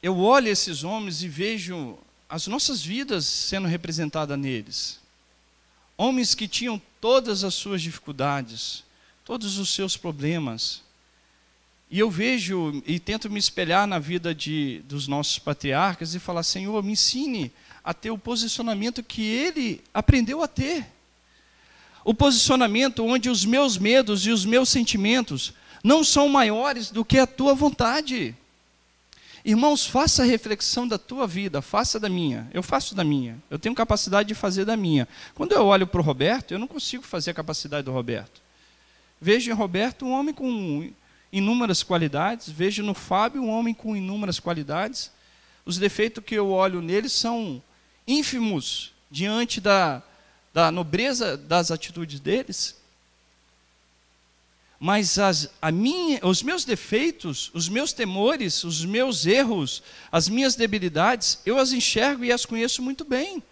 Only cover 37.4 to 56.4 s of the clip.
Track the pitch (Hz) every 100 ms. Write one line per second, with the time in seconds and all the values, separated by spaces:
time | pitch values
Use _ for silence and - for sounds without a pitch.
37.4 | 160 156 143 147 131 131 120 110 104 -
38.4 | _ _ _ _ _ _ _ _ 165 226
39.4 | 233 220 202 175 233 - 262 262 285 294
40.4 | 262 233 180 147 165 - _ _ _ 196
41.4 | 196 240 233 180 - 175 160 139 185 233
42.4 | - 156 185 208 208 190 - 190 226 277
43.4 | 240 220 233 226 226 208 185 202 202 170
44.4 | - 170 147 156 214 254 - _ _ _
45.4 | _ _ - 175 202 - 220 226 - 214
46.4 | 202 185 190 180 165 196 233 - 233 233
47.4 | 214 127 _ _ _ _ - 285 285 254
48.4 | 226 175 - - - _ _ 143 196 220
49.4 | 240 - 202 196 170 131 - _ _ _
50.4 | _ 160 165 170 165 170 254 247 214 143
51.4 | 143 170 165 160 - 175 165 143 143 214
52.4 | - 185 - - _ _ _ _ _ _
53.4 | _ _ _ _ _ _ _ _ _ _
54.4 | _ _ _ _ 156 208 190 185 196 160
55.4 | 143 - 160 165 233 359 339 262 180 185